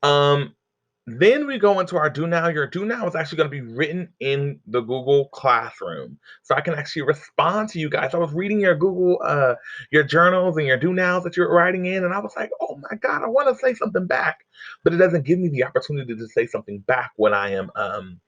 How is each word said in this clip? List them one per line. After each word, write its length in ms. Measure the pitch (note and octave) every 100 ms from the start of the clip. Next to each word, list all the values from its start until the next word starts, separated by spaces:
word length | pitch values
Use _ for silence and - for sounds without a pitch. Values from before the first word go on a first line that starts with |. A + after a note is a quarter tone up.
Um, 520 | C#3+ C#3+ C#3+ C#3+ C#3+ _ _ _ _ _ -
then 380 | A#2 F3+ C#4 D4
we 140 | C4
go 200 | G3+ G3
into 180 | F3+ F3+
our 120 | D3+
do 160 | C#3+ D#3+
now. 220 | E3+ E3
Your 180 | D#3 C#3
do 180 | F3+
now 240 | G#3 A#3+ F3+
is 80 | E3
actually 220 | D#3 D#3
gonna 120 | D3+
be 120 | C#3+
written 500 | A#2+ A2+ D3+ E3+ F3 _
in 400 | C3+ C#3 C#3+ C#3 -
the 160 | A#2
Google 460 | A2+ B2+ B2+ C#3+ C#3
Classroom. 880 | - C3+ A#2+ A2+ - F#2+ D#2+ C2 C2+ _ -
So 120 | _ C3+
I 60 |
can 120 | D3
actually 300 | D#3 C#3+ -
respond 680 | C3+ C#3+ - - D3 G3 G#3+
to 100 | F3+
you 100 | D3+
guys. 260 | D3 C#3+ E3+
I 20 |
was 160 | E3+
reading 260 | D3 G3+ G#3
your 140 | G3 D#3+
Google, 440 | F3 F3+ F3+ F3+
uh, 320 | - D3 C3+ A#2+ - - -
your 120 | D3+
journals 540 | C#3+ D3+ F3 F#3 F3+ D#3+
and 80 | D3
your 120 | B2+
do 160 | D3
nows 300 | F#3 F3+ F3+
that 140 | F3 F3
you're 160 | F3
writing 320 | F3 E3+ F#3 F3+
in, 200 | F#3+ F3+
and 80 |
I 60 | F#3+
was 140 | G#3+ -
like, 140 | D#4 -
Oh 180 | - C#4+
my 200 | C#4 G#3+
God, 260 | C4 -
I 40 | -
wanna 280 | A#3+ C#4+ A#3
say 200 | C4 A#3+
something 320 | G#3+ F#3 F#3
back. 380 | - D3+ D#3 _ _ - -
But 100 | -
it 40 | E3
doesn't 280 | F3+ E3+ C3
give 100 | F3+
me 100 | F3+
the 140 | C#3
opportunity 520 | B2 - - D3 B2+ A2
to 120 | A2+
say 180 | - A#2
something 320 | A2 G#2+ G2+
back 320 | G2+ B2+ A2+ _
when 160 | G#2+
I 180 | G2+ G2+
am, 200 | G2 F#2+ -
um 440 | G2+ G2+ F#2 F2